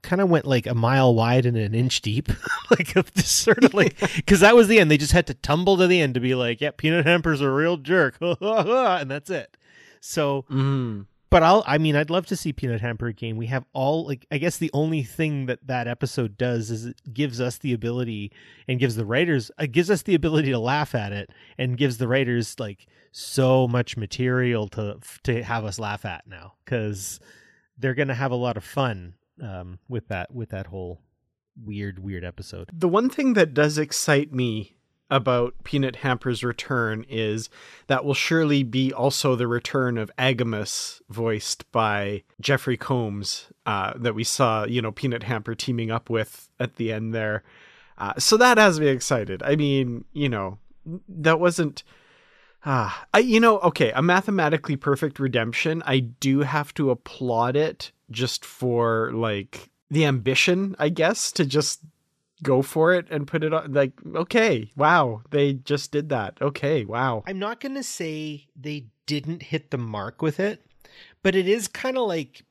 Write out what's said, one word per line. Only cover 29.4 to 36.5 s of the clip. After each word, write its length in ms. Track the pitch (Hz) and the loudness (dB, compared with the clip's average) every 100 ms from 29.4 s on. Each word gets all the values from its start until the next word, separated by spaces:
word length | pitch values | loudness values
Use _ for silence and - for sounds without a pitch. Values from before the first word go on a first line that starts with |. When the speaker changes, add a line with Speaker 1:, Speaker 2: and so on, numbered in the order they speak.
Speaker 1:
um, 340 | 120 95 90 90 _ | -12 -12 -12 -16 _
with 180 | 120 - | -10 -6
that, 260 | 95 90 | -8 -8
with 180 | 127 110 | -10 -10
that 160 | 95 92 | -10 -10
whole 340 | 95 90 95 _ _ _ _ _ - | -10 -12 -14 _ _ _ _ _ -18
weird, 380 | 107 104 101 92 | -12 -8 -8 -8
weird 240 | 95 90 | -10 -8
episode. 460 | 87 87 98 90 - | -10 -12 -16 -14 -14
Speaker 2:
The 140 | 170 180 | -2 2
one 220 | 196 254 | 2 2
thing 240 | - 262 | 0 2
that 200 | 214 175 | 4 4
does 240 | 135 151 151 | 4 2 2
excite 560 | 151 - - 143 151 | -2 -2 2 2 2
me 440 | 131 123 107 101 _ _ _ _ | -2 -2 -4 -8 _ _ _ _
about 420 | 135 123 123 120 - - | 0 2 2 0 -4 -4
Peanut 320 | 147 135 - | 0 0 -2
Hamper's 480 | 139 120 131 117 | -2 -2 -2 -4
return 600 | 123 | -4